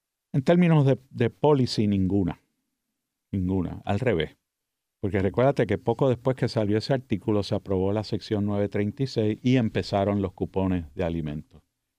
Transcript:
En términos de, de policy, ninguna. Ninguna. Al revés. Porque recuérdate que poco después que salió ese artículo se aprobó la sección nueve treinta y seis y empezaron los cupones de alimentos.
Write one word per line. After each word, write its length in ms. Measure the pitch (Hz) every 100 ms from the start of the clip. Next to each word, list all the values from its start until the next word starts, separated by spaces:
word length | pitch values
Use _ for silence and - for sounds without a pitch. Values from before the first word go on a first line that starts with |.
| _ _ _
En 80 | 143
términos 440 | 131 180 175 160 135
de, 140 | 131 _
de 180 | 113 113
policy, 580 | - 147 147 120 - 104
ninguna. 540 | 98 92 101 85 - _ _ _ _ _ _ _ _ -
Ninguna. 500 | 101 90 95 82 80 -
Al 140 | 101
revés. 380 | 123 85 76 _ _ _ _ _ _ _
Porque 200 | 101 95
recuérdate 480 | 95 117 131 139 113
que 100 | 101
poco 320 | - 117 139
después 260 | 120 131 127
que 140 | 120
salió 280 | 117 104 107
ese 160 | -
artículo 500 | 131 - 104 - 104
se 120 | - 98
aprobó 380 | - 95 98
la 100 | 107
sección 420 | 104 104 - 107 101
nueve 220 | 101 104
treinta 360 | 104 104 -
y 40 | 135
seis 320 | 117 107 110
y 140 | 127 131
empezaron 640 | 110 110 - 101 98 101
los 120 | 92
cupones 600 | - 90 95 95 90 80 -
de 80 | 85
alimentos. 580 | 82 76 76 - 76 _ _ _